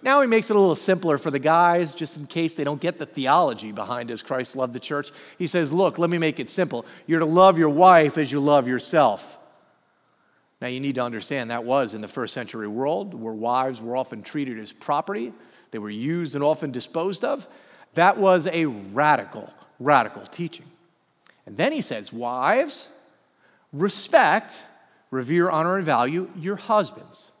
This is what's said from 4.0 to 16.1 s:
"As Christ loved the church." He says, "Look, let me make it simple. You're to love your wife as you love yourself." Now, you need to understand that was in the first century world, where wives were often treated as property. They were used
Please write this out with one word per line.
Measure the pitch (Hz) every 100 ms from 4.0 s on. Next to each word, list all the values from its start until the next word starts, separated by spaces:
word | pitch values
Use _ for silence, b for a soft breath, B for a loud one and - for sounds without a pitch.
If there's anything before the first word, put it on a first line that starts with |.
| 120
"As | 113
Christ | - 131 123
loved | 139 127
the | 120
church." | - 147 139 B B B
He | 175
says, | 180 151
"Look, | 165 185 -
let | 170
me | 170
make | 160 156
it | 127
simple. | - 180 117 B B -
You're | 165
to | 160
love | 170 190 165
your | 156
wife | 147 185 175 151 160
as | 139
you | 143
love | 143 147 123
yourself." | 127 - 165 123 98 - - _ _ _ _ _ _ _ _ _ _ _ _
Now, | 127
you | 127
need | 139
to | 127
understand | 120 113 - 139 117
that | 120
was | 117 135 120
in | 107
the | 104
first | - 120
century | 135 110 113 107
world, | 107 139 180 202
where | 120 113
wives | 110 117 123 131 120
were | 113 127
often | 131 113
treated | 104 151 135 110
as | 107
property. | - - 147 165 208 233 - b b b
They | 113
were | 104
used | 107 135